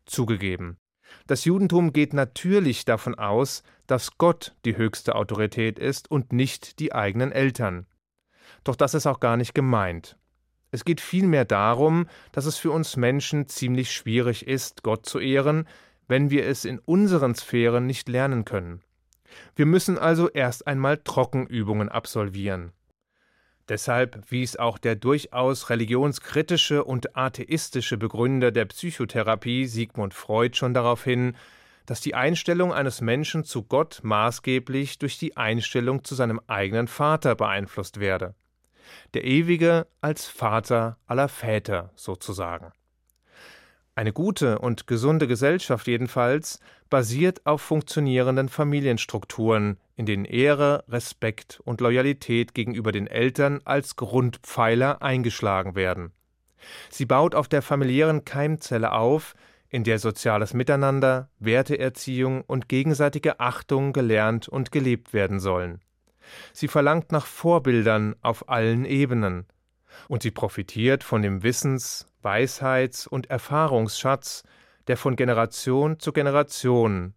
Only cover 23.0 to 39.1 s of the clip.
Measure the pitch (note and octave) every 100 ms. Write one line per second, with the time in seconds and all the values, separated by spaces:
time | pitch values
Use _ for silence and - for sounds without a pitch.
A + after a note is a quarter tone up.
23 | _ _ _ _ _ _ - G#2+ - A#2+
24 | B2 G#2+ - B2 B2 - A#2 - A#2+ G#2
25 | A#2+ D3 - B2 C3 C3 - A#2 A2+ B2
26 | C#3+ - - D3+ D#3 F3 - D3 - B2+
27 | - C3 C3 - - D#3+ - B2+ - A2
28 | A2 G#2+ B2 C3+ B2 A2+ G#2 - F3 -
29 | A#2 A#2+ G#2+ A2 B2 B2+ C3 A2+ A2+ A2
30 | G2 - - G#2+ A#2+ - B2 B2 A#2+ A#2+
31 | C3+ B2 B2 A#2+ - - _ _ - A#2
32 | D3 A#2+ C#3 E3+ - F3 F3+ C#3+ C3+ -
33 | A2+ B2+ D3+ D#3+ D#3 B2 G2+ C3 D#3+ -
34 | A2 G#2+ A2+ A#2 - B2+ B2 C3+ C#3 -
35 | C#3 - D#3+ - A2 A2+ - B2+ A#2+ C3+
36 | - C3 A#2 A2+ - G#2 G2 A2+ A#2+ -
37 | D3 D#3 C#3 A2+ G#2+ G2 G2 - F#2+ G#2
38 | G2 F#2 F#2 - _ _ _ _ - -
39 | -